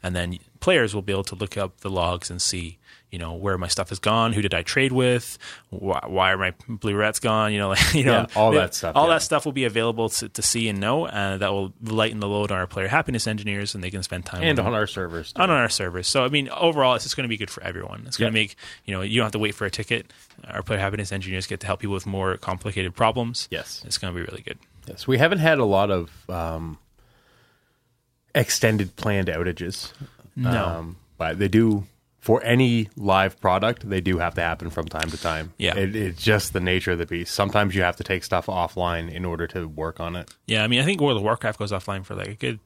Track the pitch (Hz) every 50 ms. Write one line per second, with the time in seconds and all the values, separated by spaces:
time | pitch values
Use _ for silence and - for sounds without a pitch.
0 | - 92 90 90 87 87 90 90 _ _ _ _ - 175 185 156 117 104 98 104
1 | 92 101 98 98 98 - 101 92 107 95 - 104 98 95 _ _ - 101 95 92
2 | 85 87 90 87 - - 90 87 - - - 90 85 82 85 _ _ _ - -
3 | _ _ - 87 85 82 85 85 95 101 95 90 90 85 - - 95 - 107 95
4 | - 104 110 117 113 113 107 104 101 95 92 85 87 - - 143 131 135 127 131
5 | 127 123 123 120 - - - - - - - - _ _ - 92 95 95 90 -
6 | - 60 90 92 92 92 95 95 98 92 87 _ - - 113 101 - 110 101 101
7 | 107 107 107 - - 117 110 110 107 107 107 104 101 98 104 - - - - 156
8 | 127 - 113 113 - - - 107 107 113 110 101 92 87 - - - 85 76 135
9 | 151 170 165 156 - - 165 147 - 151 131 139 131 117 101 117 113 117 113 113
10 | 113 110 - - 117 107 _ - 104 - - 120 113 110 101 98 98 110 131 151
11 | 165 - - 104 101 98 95 95 101 95 101 98 98 95 - _ 117 110 110 110
12 | 110 113 113 107 104 101 101 101 104 98 101 92 90 90 - 101 95 95 113 156
13 | 156 - 127 113 - 113 107 104 101 104 101 101 101 101 - 104 90 92 95 95
14 | 90 - 92 90 87 - - - 160 165 151 123 110 113 120 107 107 101 - 101
15 | 92 85 82 85 80 - - - 180 190 165 139 120 107 - - 98 90 85 92
16 | 87 - - 139 127 131 143 147 139 127 - - 175 170 160 151 135 127 123 117
17 | - 127 - - 131 120 113 104 107 95 - - 90 92 90 92 92 95 95 107
18 | 113 131 - - 117 110 110 110 110 98 - - - - - - _ - 98 92
19 | 95 101 110 120 117 107 107 107 107 104 101 - 107 98 - - 107 - 120 117
20 | - _ - - - _ _ - - - - 101 95 - 110 98 98 98 101 104
21 | 101 92 98 98 95 95 95 95 92 - 98 95 - 98 95 - - 101 98 95
22 | - 101 98 95 95 95 92 - - - 95 90 - 107 95 98 95 90 90 -
23 | 113 110 110 123 117 117 120 - - - - 80 - - - - - - - -
24 | - 92 87 87 85 - - - - - - - _ _ _ - - - - -
25 | - - 131 117 143 165 196 185 156 165 160 143 123 104 98 95 101 101 98 90
26 | 85 80 - - _ - 90 85 82 82 82 80 82 82 78 - _ _ _ _
27 | _ _ _ _ _ _ _ _ _ _ _ _ _ _ _ _ _ _ _ _
28 | _ _ _ _ _ _ _ 147 120 - - - - 113 110 104 98 95 - -
29 | - 110 101 98 92 87 80 80 87 90 85 - 87 87 107 - - - - -
30 | 139 - _ _ - - _ 131 123 123 123 113 98 87 82 82 82 85 90 -
31 | _ _ _ - 80 80 82 90 101 95 92 110 117 110 107 101 95 - _ _
32 | _ _ _ _ - - 110 127 - 117 120 127 131 123 120 117 107 101 _ -
33 | 104 101 95 95 95 95 - _ - 95 90 95 101 113 120 - - 101 101 95
34 | 87 92 92 87 85 85 - - 85 82 82 - - 85 82 - 80 80 - 80
35 | 80 82 80 - - 85 80 80 80 87 - _ - 92 87 101 98 95 104 110
36 | 101 92 87 - - 110 107 104 - - - 98 90 92 90 92 - 95 90 85
37 | 85 - 90 87 85 - - - 101 101 104 104 104 98 90 98 90 87 87 -
38 | - - 98 90 - - 98 87 - - 95 90 85 82 - 92 90 87 85 82
39 | 85 85 76 85 92 90 85 80 85 82 - 92 85 80 76 76 78 82 80 -
40 | 82 85 85 87 85 - - _ _ - 110 107 107 113 123 123 135 170 202 175
41 | 147 143 127 107 98 107 117 - - 110 107 - 104 101 104 95 - - 98 95
42 | 98 - 104 95 95 98 104 104 127 123 117 104 _